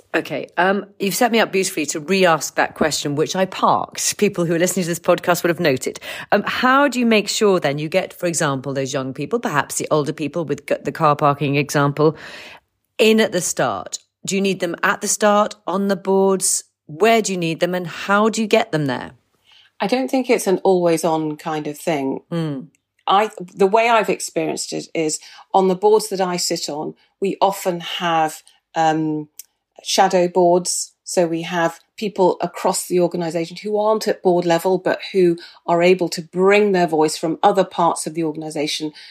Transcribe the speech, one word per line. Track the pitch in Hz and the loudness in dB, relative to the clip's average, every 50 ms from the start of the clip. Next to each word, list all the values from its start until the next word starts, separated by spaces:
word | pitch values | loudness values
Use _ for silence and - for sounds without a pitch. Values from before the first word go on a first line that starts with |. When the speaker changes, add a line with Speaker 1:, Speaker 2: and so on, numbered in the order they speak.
| _ _ - | _ _ -6
Speaker 1:
Okay. | 165 156 - 156 131 147 - _ | -6 -4 -4 -8 -10 -10 -6 _
Um, | 170 175 190 202 202 190 - _ _ | 0 0 0 0 -2 -4 -10 _ _
you've | 196 196 175 | -4 -4 0
set | - 247 226 226 | 0 0 2 2
me | 220 | 2
up | 190 151 | 0 2
beautifully | - 190 185 - - 160 151 - | 0 -2 -2 -2 -4 -6 -6 -6
to | - 165 | -6 -8
re-ask | 147 151 196 190 180 170 160 147 - - - | -4 -2 2 2 4 4 4 2 -2 -4 -2
that | - 143 - - | -2 -2 -2 -2
question, | - 170 151 - - - 147 143 | -2 -2 -2 -2 -2 -4 -4 -2
which | 147 160 - - | -2 -2 -2 0
I | 185 190 190 | -2 -2 -2
parked. | - - 233 196 135 104 - - - - - - - - | -2 0 2 2 2 2 0 -4 -8 -6 -6 -4 0 0
People | 208 196 202 175 175 | 0 0 0 0 -2
who | 156 170 | 0 0
are | 156 | 0
listening | 180 180 - 190 175 | 0 0 0 -2 -2
to | 165 | -2
this | 170 170 | -4 -2
podcast | - - 175 170 - 180 175 - - | 0 0 0 2 2 0 -2 0 0
would | 170 | -2
have | 165 151 | -2 0
noted. | 175 151 131 123 - - - - - - - - - - | 0 0 0 0 -4 -8 -8 -8 -12 -14 -14 -14 -4 0
Um, | - 208 208 - | 0 0 0 -2
how | - - - 254 262 277 285 285 | -4 0 2 4 4 4 4 2
do | 233 247 | 2 0
you | 240 | 2
make | 226 220 208 202 - | 4 4 2 2 0
sure | - - 220 202 190 175 | -2 2 2 4 4 2
then | - 143 139 151 | 2 0 -2 -2
you | 151 160 | -4 -2
get, | 185 185 180 - - | -2 -2 -2 -4 -8
for | - 180 175 | -6 -4 -4
example, | 165 - 165 143 139 135 123 143 131 | -2 0 0 0 -2 -2 -4 -6 -4
those | 139 135 127 143 | -4 -4 -4 -4
young | 135 131 135 131 | -4 -6 -6 -6
people, | - 143 147 226 240 | -8 -6 -4 -4 -4
perhaps | - 220 151 143 - - - | -2 -2 -2 -2 -2 -2 -6
the | - - - | -8 -2 0
older | 151 151 143 151 151 | 0 0 0 -2 -4
people | - 160 147 - 175 160 | -6 -8 -6 -4 -6 -4
with | - 143 - - - | -4 -6 -6 -4 -4
g-, | - - | -4 -4
the | - 151 139 | -4 -8 -4
car | - 165 147 147 - | 0 0 0 2 2
parking | 151 143 143 - 156 135 143 143 | 2 0 2 0 -2 0 0 0
example, | 147 - - 147 143 143 143 - 151 160 151 - - - - - - - - - _ _ _ _ _ _ _ - | -2 0 0 0 0 0 2 2 2 2 2 0 -8 -18 -18 -18 -18 -20 -20 -20 _ _ _ _ _ _ _ 2
in | 226 220 220 220 | 2 4 4 4
at | 220 - - | 2 0 0
the | 180 | -4
start? | 170 - - - 147 123 101 92 - - - - _ _ _ _ - | -4 -4 -2 -2 -2 -2 -2 -6 -8 -10 -12 -14 _ _ _ _ -8
Do | 165 185 196 | -6 -4 -2
you | |
need | 196 196 185 190 | 0 -2 -2 -2
them | 185 170 160 - - | -4 -6 -4 -2 -2
at | 190 202 - | -2 -2 -2
the | 208 202 | -4 -4
start, | - - 214 208 202 208 214 - - - _ - | -2 2 2 4 4 4 2 0 -4 -8 _ -4
on | 175 196 196 202 | -4 -2 0 0
the | 196 190 | -2 -2
boards? | 190 190 196 190 190 196 190 185 185 - - - - _ _ _ _ - | 0 0 2 4 4 4 2 0 0 -2 -2 -4 -6 _ _ _ _ -18
Where | 147 156 202 226 226 226 | -2 2 2 4 4 4
do | 208 190 | 2 0
you | 190 180 | -4 -2
need | 170 160 160 156 | -2 -4 -2 -2
them | 180 170 180 | -2 -2 -2
and | 180 180 | -4 -6
how | 156 - - - - 196 208 214 220 | -8 -10 -10 -2 0 2 4 4 2
do | 208 220 | 2 0
you | 226 202 | 0 2
get | - 220 - - | 2 2 2 2
them | - 156 147 135 | -2 -2 -2 -2
there? | 123 - 87 92 - _ _ _ _ _ _ _ _ _ _ _ _ _ | -2 -4 -8 -12 -16 _ _ _ _ _ _ _ _ _ _ _ _ _
Speaker 2:
I | 208 | -2
don't | 196 247 254 262 254 | 0 0 0 0 0
think | - 262 247 254 | 0 -2 2 2
it's | 240 - - 202 | 0 2 2 2
an | 190 180 - | 0 2 4
always | 190 185 180 175 170 165 156 - | 4 4 4 4 2 2 2 2
on | 170 160 156 156 151 151 151 | 0 0 0 -2 -4 -6 -6
kind | - 165 156 151 147 151 | -8 -6 -6 -6 -6 -8
of | 147 - | -10 -6
thing. | - 175 160 139 135 135 131 - - _ | -4 -4 -2 -2 -2 -4 -6 -6 -8 _
Speaker 1:
Mm. | 170 170 160 151 143 131 160 - _ _ _ _ _ _ _ | -6 -4 -4 -4 -6 -8 -10 -14 _ _ _ _ _ _ _
Speaker 2:
I, | - 185 202 220 214 - - | 2 2 2 2 0 -4 -10
the | 180 180 - 180 196 190 | -16 -16 0 2 2 4
way | 202 226 226 240 | 4 4 4 4
I've | 233 220 190 196 | 2 2 2 0
experienced | - - - - - 165 160 151 143 - - - 156 | -2 -4 -6 -6 -4 -4 -4 -4 -4 -6 -8 -8 -8
it | 156 156 - - | -10 -10 -6 -4
is | 165 160 156 - - - - - - - _ - | -4 -2 -2 -4 -6 -10 -18 -20 -20 -8 _ 2
on | 196 190 185 | 2 4 4
the | 185 | 2
boards | 185 202 214 214 214 208 - | 2 4 4 4 4 2 0
that | 196 185 | -2 -2
I | 190 180 180 175 | -2 -2 -2 -4
sit | - - 170 170 - - | -4 -4 -4 -4 -6 -6
on, | 143 151 165 - - - _ _ _ _ | -8 -8 -8 -8 -10 -14 _ _ _ _
we | 196 190 - - | -4 -4 0 2
often | 190 196 190 - - 190 175 170 | 0 0 0 0 -4 -4 -4 -4
have, | 165 - - - 180 170 165 160 156 151 - - - _ _ _ _ _ - | -8 -8 -8 -4 -2 0 2 2 0 0 -2 -8 -16 _ _ _ _ _ -2
um, | 165 160 160 156 160 156 156 151 151 151 - _ - - _ _ _ _ _ _ - - | 0 2 2 2 2 0 -2 -2 -4 -6 -10 _ -20 -20 _ _ _ _ _ _ -14 -8
shadow | - - 220 196 185 190 185 175 180 | -2 2 2 2 4 4 2 2 2
boards. | 180 190 180 175 175 180 175 - - - - - _ _ _ | 4 4 4 6 4 4 2 -2 -4 -6 -8 -10 _ _ _
So | - - 185 175 160 | -2 0 0 0 0
we | 165 165 170 | -2 -4 -6
have | 170 180 175 165 165 - - _ _ _ | -6 -4 -2 -2 -2 -4 -6 _ _ _
people | - 220 196 - - 185 170 - - | -8 -8 -6 0 2 2 2 2 0
across | - 175 - - - 185 190 - - - | -4 -6 -6 -2 -2 -2 -2 -2 -4 -2
the | 180 180 | 0 2
organisation | 175 170 - 175 170 160 160 170 165 165 180 - | 2 2 0 -4 -6 -4 -4 -4 -6 -6 -10 -10
who | - 214 214 208 | -6 -4 -2 0
aren't | 208 214 220 220 - 208 | 2 2 2 2 0 -2
at | - - - | -4 0 2
board | 185 175 175 170 | 2 2 2 2
level, | 170 165 170 - 185 185 180 | 2 0 2 2 0 0 0
but | - 160 - - - - | 0 -2 -2 -2 -4 -4
who | - 190 180 175 165 170 - - - - _ - | 0 2 4 4 2 0 -6 -14 -20 -10 _ 0
are | 170 170 175 | 2 4 4
able | 180 185 180 175 165 | 4 4 4 2 -2
to | - 180 | -4 -8
bring | 160 - - 180 190 196 202 208 208 202 | -10 -8 -2 0 4 4 4 4 4 4
their | 190 180 175 160 | 2 2 2 2
voice | 160 156 156 156 - - | 2 2 2 0 0 -4
from | - 165 156 - - | -4 -4 -2 2 2
other | 208 196 190 185 | 4 4 4 0
parts | 190 - - 170 165 - - - 175 | 0 0 0 0 0 0 -2 -6 -6
of | 151 | -6
the | 170 165 | -4 -4
organisation, | 156 151 160 156 156 160 156 147 151 - - 151 151 - - - - | -4 -4 -6 -10 -8 -6 -6 -4 -4 -4 -6 -6 -8 -10 -12 -18 -20